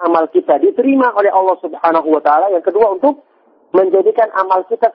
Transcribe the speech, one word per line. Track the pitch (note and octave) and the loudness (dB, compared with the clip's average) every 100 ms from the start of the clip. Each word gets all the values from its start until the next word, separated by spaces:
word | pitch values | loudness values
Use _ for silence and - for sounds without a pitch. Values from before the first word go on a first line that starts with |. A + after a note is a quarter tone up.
amal | F3 E3+ D#3+ | -2 -2 0
kita | F3 - D3 | -2 0 0
diterima | F3+ - C4 C4+ B3 | 0 0 0 2 0
oleh | G3+ G3+ | 0 0
Allah | F#3+ F#3+ F3+ | 0 0 -2
Subhanahu | F3 D#3+ E3+ E3 D#3 | -6 -4 -2 0 0
wa | D#3 | 0
taala. | D3 D3+ G3 | 2 0 0
Yang | F3 F3 | -2 -2
kedua, | F#3+ A3+ F#3 | 0 0 0
untuk | C#4+ C#4+ _ _ _ _ _ F3+ | -2 -2 _ _ _ _ _ 0
menjadikan | F#3 F#3+ G3 A3 A3 | 2 2 0 0 0
amal | F#3+ F#3+ F#3 F#3 | -2 -2 -2 -2
kita | A3+ A3+ | -2 -2